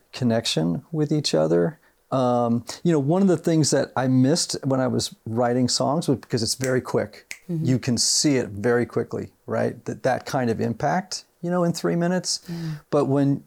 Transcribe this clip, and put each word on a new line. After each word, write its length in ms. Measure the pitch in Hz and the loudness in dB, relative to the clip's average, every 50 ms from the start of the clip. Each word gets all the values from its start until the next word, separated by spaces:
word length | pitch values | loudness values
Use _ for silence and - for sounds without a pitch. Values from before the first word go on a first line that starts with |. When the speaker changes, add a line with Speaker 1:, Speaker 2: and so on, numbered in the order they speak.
| _ _ | _ _
Speaker 1:
connection 680 | - - 131 120 113 117 - - - 160 160 170 170 156 - _ | -8 -2 0 0 0 0 0 -2 -2 0 0 0 -2 -4 -6 _
with 180 | - 156 151 147 | -2 -2 0 0
each 220 | 156 151 147 - - | 0 -2 0 0 2
other. 440 | 156 156 156 170 175 170 165 151 - _ _ _ _ _ _ | 2 2 4 4 2 2 0 -2 -8 _ _ _ _ _ _
Um, 520 | 131 131 127 123 123 120 120 117 117 117 - - - - - | -2 0 2 2 2 2 2 2 0 -2 -2 -6 -10 -2 0
you 80 | 175 | 2
know, 80 | 165 147 | 2 2
one 200 | 135 139 170 190 | 2 2 2 4
of 80 | 208 190 | 4 4
the 80 | 170 | 2
things 340 | 147 - 175 165 160 143 - | 2 2 2 2 2 2 2
that 180 | 156 139 - - - | 2 0 0 -2 -2
I 100 | 123 127 | -2 0
missed 500 | 131 131 127 127 131 160 175 - - - - - | 2 4 4 4 4 4 2 0 -4 -6 -6 -2
when 160 | 135 135 131 | -2 0 0
I 60 | 131 | 0
was 280 | 123 117 117 110 - - - _ | 0 0 -2 -4 -4 -8 -12 _
writing 420 | 113 110 117 123 120 120 127 127 120 | -6 -2 0 2 2 2 2 2 0
songs 380 | - - 127 123 139 170 170 - | 0 0 0 0 0 0 0 0
was 100 | 139 - | 0 -2
because 240 | - - - 113 | -2 -4 -4 -2
it's 120 | 113 107 - | -2 -2 -2
very 260 | - 131 131 127 127 | -2 -2 0 0 -2
quick. 640 | - - - - - - - - - _ - - _ - | -2 0 -2 -2 -2 -4 -8 -16 -20 _ -20 -16 _ -6
Speaker 2:
Mm-hmm. 140 | 175 160 156 | -6 -2 0
Speaker 1:
You 140 | 127 131 117 | 0 0 0
can 180 | - 135 120 110 | 0 -2 -2 0
see 380 | - - - - - 151 139 | 0 0 0 2 2 2 2
it 120 | 127 117 98 | 2 0 -4
very 360 | 98 98 101 123 120 120 117 | -6 -4 0 2 2 2 0
quickly, 440 | 117 - 120 117 - - 104 98 95 _ _ _ | 0 -2 -4 -4 -2 -6 -8 -8 -10 _ _ _
right? 380 | - 110 113 117 117 - 120 - | -6 -4 -2 -2 -2 -4 -6 -8
That, 180 | - - - - | -10 -8 -4 -2
that 200 | 131 120 117 - | -2 -2 -2 -4
kind 240 | - - 139 123 117 | -4 -4 -2 0 0
of 120 | 110 - | -2 -2
impact, 640 | 110 117 113 - - 143 160 185 196 - - - - _ _ _ | -2 -4 -4 -2 -2 -2 -2 -2 -4 -6 -10 -12 -12 _ _ _
you 80 | - 170 | -6 -2
know, 140 | 180 180 175 | 0 0 0
in 80 | 170 | 0
three 240 | 170 - - 175 170 | 0 0 -2 -2 0
minutes. 440 | 170 175 170 185 180 175 - - - - - | 0 0 0 -2 -2 -2 -4 -6 -8 -8 -12
Speaker 2:
Yeah. 80 | 170 170 165 160 156 147 - _ | -12 -10 -8 -8 -8 -10 -6 _
Speaker 1:
But 160 | - 147 139 | 0 0 2
when, 360 | 131 135 143 139 139 139 - - | 2 2 2 2 2 0 -2 -4